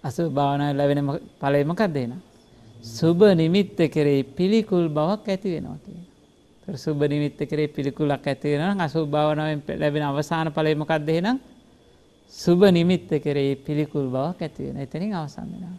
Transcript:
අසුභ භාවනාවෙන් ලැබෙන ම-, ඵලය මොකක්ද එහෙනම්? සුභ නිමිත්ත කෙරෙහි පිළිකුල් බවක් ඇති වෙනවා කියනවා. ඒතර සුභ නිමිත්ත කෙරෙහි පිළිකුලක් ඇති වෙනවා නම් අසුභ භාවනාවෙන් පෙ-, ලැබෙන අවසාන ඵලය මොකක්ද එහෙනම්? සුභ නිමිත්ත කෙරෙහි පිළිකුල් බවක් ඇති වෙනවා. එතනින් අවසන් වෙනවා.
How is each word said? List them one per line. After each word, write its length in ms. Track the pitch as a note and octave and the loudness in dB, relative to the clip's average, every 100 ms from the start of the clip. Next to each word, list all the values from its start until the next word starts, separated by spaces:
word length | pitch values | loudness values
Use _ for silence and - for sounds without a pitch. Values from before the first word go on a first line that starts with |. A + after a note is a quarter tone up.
අසුභ 280 | C#3+ A#2+ E3 | -6 -2 -2
භාවනාවෙන් 460 | C#3 C#3+ C#3+ D3 C#3 | 0 0 2 0 2
ලැබෙන 220 | C#3+ C#3+ | 2 2
ම-, 240 | C#3+ C#3+ - - | 0 -4 -8 -6
ඵලය 260 | C#3 C#3+ | 0 2
මොකක්ද 320 | C#3+ F3 G#3+ C#3+ | 2 0 0 0
එහෙනම්? 260 | A#2+ C3 - - _ - - - - | -4 -8 -16 -20 _ -20 -20 -20 -16
සුභ 340 | - D#3+ E3+ G#3 | 0 2 6 6
නිමිත්ත 440 | F3+ D#3+ F#3+ G3 - D#3+ | 6 4 2 0 0 0
කෙරෙහි 340 | D#3+ D3 C#3 C3 | 2 2 2 0
පිළිකුල් 600 | - F3+ A3 A3 F#3 E3+ | -2 2 2 2 0 2
බවක් 380 | D3+ D#3 G#3+ G#3+ | 0 0 -2 -4
ඇති 200 | F#3+ G3 | -4 -4
වෙනවා 280 | E3 - D3+ | -6 -8 -12
කියනවා. 300 | - F3 F3+ _ _ _ _ _ | -14 -18 -20 _ _ _ _ _
ඒතර 220 | - C#3 | -12 -8
සුභ 240 | - D3 | -4 0
නිමිත්ත 380 | C#3+ D3 D3 - | 0 2 -2 -4
කෙරෙහි 280 | D3 D3+ D3+ | -6 -2 -2
පිළිකුලක් 560 | D3 C#3 B2+ D3+ C#3 | -2 -6 -2 -2 0
ඇති 240 | D3 C3+ D3 | -2 -4 -2
වෙනවා 240 | C#3+ E3+ | 0 0
නම් 80 | G3+ | 0
අසුභ 260 | D#3+ D#3+ D3+ | -2 -2 -2
භාවනාවෙන් 540 | D3+ D3+ D3+ D#3 D3+ | 0 2 0 -2 -4
පෙ-, 160 | - - | -6 -2
ලැබෙන 260 | D3+ D3 | 0 0
අවසාන 440 | D3 C#3 D3 E3 D#3+ | -2 -2 -2 -2 -2
ඵලය 240 | D3+ D#3 D3+ | 0 0 0
මොකක්ද 340 | D3+ D#3+ D3+ | 0 -2 0
එහෙනම්? 280 | D#3+ F#3+ C4 - - _ - _ _ _ _ _ | 0 0 -2 -6 -20 _ -20 _ _ _ _ _
සුභ 300 | - - F3 G3+ | -6 2 6 6
නිමිත්ත 420 | F3 E3+ F3+ - D#3 | 6 4 2 0 -2
කෙරෙහි 400 | D3+ C#3+ C#3 C3+ | 0 0 0 -2
පිළිකුල් 520 | - D3 D3+ D3+ C3+ | -4 -4 -2 -2 -2
බවක් 340 | B2+ C#3+ F3+ | -2 -4 -4
ඇති 220 | D#3+ - | -10 -8
වෙනවා. 200 | C#3 D3 | -10 -8
එතනින් 300 | C#3 D#3 G3+ | -8 -8 -6
අවසන් 340 | F#3+ D3 - - | -6 -8 -10 -12
වෙනවා. 280 | - F3 | -12 -12